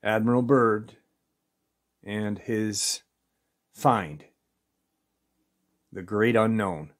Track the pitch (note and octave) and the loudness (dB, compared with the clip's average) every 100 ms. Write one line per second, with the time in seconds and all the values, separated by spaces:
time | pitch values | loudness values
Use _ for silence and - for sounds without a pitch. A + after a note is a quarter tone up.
0 | G#2 A2 A2+ B2 A#2+ C3+ A#2 G#2+ A2 - | 0 0 2 0 4 4 4 0 -6 -20
1 | _ _ _ _ _ _ _ _ _ _ | _ _ _ _ _ _ _ _ _ _
2 | - G#2 G#2 G#2 - A2 G#2+ G2+ - - | -8 -6 -4 -6 -4 -2 -2 -4 -6 -6
3 | _ _ _ _ _ _ _ - C#3+ A2+ | _ _ _ _ _ _ _ -2 2 2
4 | F2 D2 - _ _ _ _ _ _ _ | -2 -12 -18 _ _ _ _ _ _ _
5 | _ _ _ _ _ _ _ _ _ F#2+ | _ _ _ _ _ _ _ _ _ -16
6 | F2+ G#2 A2+ A2+ A2+ A2 G2 E2 D2+ _ | -6 2 4 4 2 2 -2 -4 -10 _